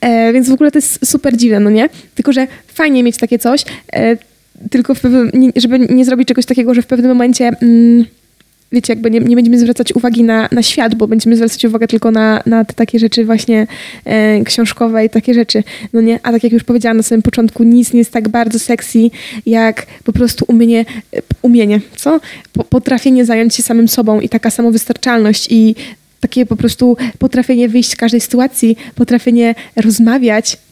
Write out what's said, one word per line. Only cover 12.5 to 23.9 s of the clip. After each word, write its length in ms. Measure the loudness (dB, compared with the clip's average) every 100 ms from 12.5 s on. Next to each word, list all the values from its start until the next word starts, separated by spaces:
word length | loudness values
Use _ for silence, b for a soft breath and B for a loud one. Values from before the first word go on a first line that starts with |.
| 0 0
te 80 |
takie 260 | -2 -2 0
rzeczy 260 | 0 0 0
właśnie, 420 | -2 0 0 0 B B B -4
e, 380 | 0 2 0
książkowe 640 | -2 -2 -2 -2 -2 0 0
i 40 |
takie 240 | 0 0
rzeczy, 300 | 0 0 -2 -4 B B
no 80 | 0
nie? 180 | 0 0
A 80 | -2
tak 120 | 0
jak 100 | 2
już 100 | 0
powiedziałam 340 | 0 -2 0 -2
na 60 |
samym 180 | 0 0
początku, 420 | 0 0 -2 2
nic 300 | 4 4 4
nie 60 | 0
jest 120 | 0
tak 180 | -2 -2
bardzo 300 | -2 -2 -4
sexy, 500 | -4 -4 -2 0 0 B B -10 -2
jak 400 | 0 0 -2 -10 B
po 100 | -4
prostu 320 | -2 -2 -2 -4
umienie, 380 | 0 0 0 -2 -8 -10
e, 80 | -10 -6 -4
umienie, 400 | 2 2 2 0 -2 -8
co? 240 | -2 -2 B B B
Po-, 100 | -8
potrafienie 640 | -2 -2 0 -2 2 2 2
zająć 300 | 2 0 -2
się 80 |
samym 240 | -2 2
sobą 320 | 2